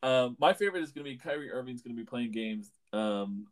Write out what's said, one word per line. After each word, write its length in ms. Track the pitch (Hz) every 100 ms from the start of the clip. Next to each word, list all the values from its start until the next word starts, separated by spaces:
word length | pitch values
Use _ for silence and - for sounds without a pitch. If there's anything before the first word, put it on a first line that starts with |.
Um, 320 | 131 127 123 120
my 140 | 151
favorite 300 | 220 202 185
is 80 | 151
gonna 140 | 143 143
be 100 | 123
Kyrie 340 | 165 147 143
Irving's 320 | 123 127 123
gonna 140 | 123 117
be 80 |
playing 280 | 110 123 117
games, 380 | 110 110 107 104 _ -
um, 560 | 107 107 101 101 101 104